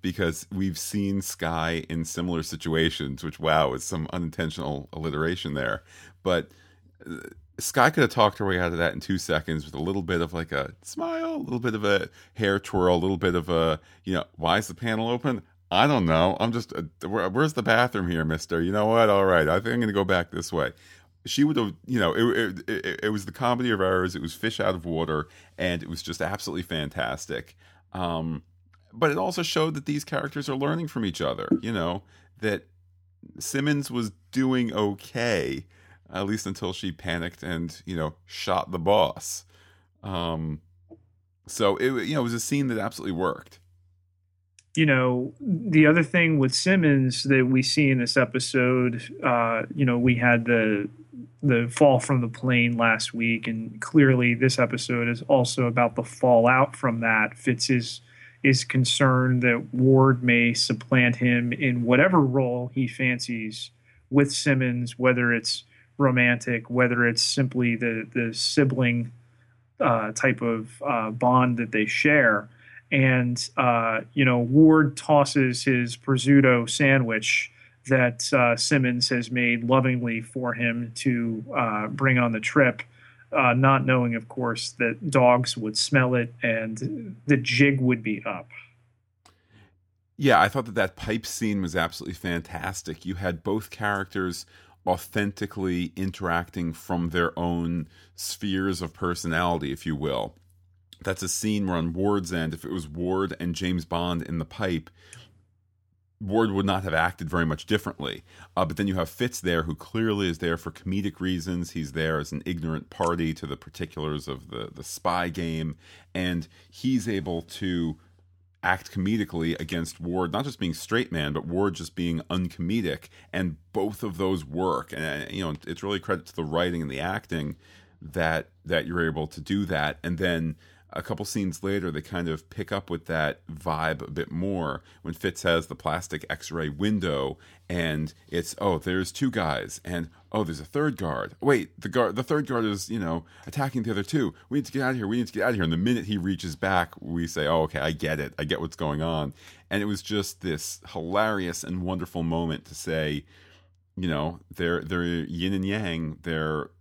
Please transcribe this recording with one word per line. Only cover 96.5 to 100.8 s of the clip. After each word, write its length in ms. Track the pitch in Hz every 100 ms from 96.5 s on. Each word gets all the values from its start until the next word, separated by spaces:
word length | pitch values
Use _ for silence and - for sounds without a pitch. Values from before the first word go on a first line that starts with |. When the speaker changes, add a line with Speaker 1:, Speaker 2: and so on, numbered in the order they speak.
| 92 85
Speaker 1:
from 380 | 80 - 87 85
their 280 | 87 85 -
own 500 | 87 85 85 85 78 - - -
spheres 640 | - - 104 95 98 85
of 120 | 82
personality, 800 | - 87 85 82 80 87 82 71
if 140 | 67 80
you 100 | 73
will. 400 | 76 62 52 - _ _ _ _